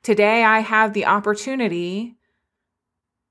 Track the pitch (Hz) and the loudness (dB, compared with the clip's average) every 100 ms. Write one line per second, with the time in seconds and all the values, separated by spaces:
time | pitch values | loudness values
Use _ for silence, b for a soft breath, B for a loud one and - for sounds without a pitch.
0 | - 208 208 233 220 220 220 220 220 208 | -2 2 2 4 4 2 2 2 2 0
1 | - 202 208 208 262 269 220 175 175 196 | 0 0 0 -4 -6 -4 -4 -4 -6 -8
2 | 240 - _ _ _ _ _ _ _ _ | -10 -14 _ _ _ _ _ _ _ _
3 | _ _ _ | _ _ _